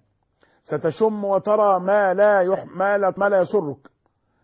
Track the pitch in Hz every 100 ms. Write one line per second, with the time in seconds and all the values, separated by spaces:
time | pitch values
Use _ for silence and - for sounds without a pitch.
0 | _ _ _ _ _ _ - 151 165 151
1 | 220 208 202 190 208 214 208 185 180 208
2 | 196 185 208 202 185 190 - 175 196 202
3 | 190 185 202 196 175 214 151 135 - _
4 | _ _ _ _